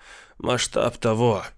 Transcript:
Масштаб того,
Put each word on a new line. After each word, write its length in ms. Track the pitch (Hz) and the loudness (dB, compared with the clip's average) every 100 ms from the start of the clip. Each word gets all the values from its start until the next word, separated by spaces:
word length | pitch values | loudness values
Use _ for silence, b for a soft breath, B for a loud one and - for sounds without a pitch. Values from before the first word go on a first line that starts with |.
| B B B B | B B B B
Масштаб 580 | 123 123 - 110 117 - | -2 0 0 0 0 0
того, 480 | 117 110 120 98 - | 0 2 2 2 -4